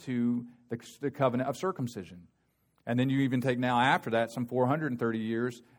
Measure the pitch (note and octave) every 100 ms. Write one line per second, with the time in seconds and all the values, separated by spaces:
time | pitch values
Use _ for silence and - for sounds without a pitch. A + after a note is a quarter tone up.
0 | - B2 A#2+ A#2+ A#2+ - - A#2 - -
1 | C#3+ C3+ C3 A#2+ C3 C#3 F#3 F3+ B2 A2
2 | F2 F2+ E2+ _ _ _ _ _ - A#2+
3 | C3 C3+ C3+ B2+ C3 B2 B2+ B2 C3 F3
4 | B2+ A2+ A#2 - A#2+ B2 B2 D#3 D#3 A#2+
5 | A#2+ A2+ A2 A2+ B2 B2 -